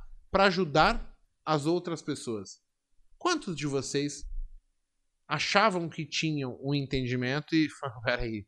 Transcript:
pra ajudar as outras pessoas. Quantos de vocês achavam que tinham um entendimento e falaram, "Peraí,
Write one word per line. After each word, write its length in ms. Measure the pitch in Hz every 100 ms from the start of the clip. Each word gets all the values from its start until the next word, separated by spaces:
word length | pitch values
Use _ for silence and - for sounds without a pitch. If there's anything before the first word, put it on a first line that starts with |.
| - - -
pra 140 | 190
ajudar 680 | 196 175 170 147 180 233 - - _ _
as 220 | - 156 143
outras 340 | 175 175 165
pessoas. 640 | - 143 - 107 95 - _ _ _ _ _ -
Quantos 360 | 349 339 -
de 120 | 151 143
vocês 580 | 135 127 143 147 147 - - - - _ _ _ _ _ _ -
achavam 640 | 147 - 202 214 180 165
que 160 | -
tinham 540 | 151 - 160 151 131 117
um 120 | 135
entendimento 800 | 143 135 135 127 127 123 143 -
e 140 | 165 147 -
falaram, 220 | 139 117
"Peraí, 440 | 120 123 120 110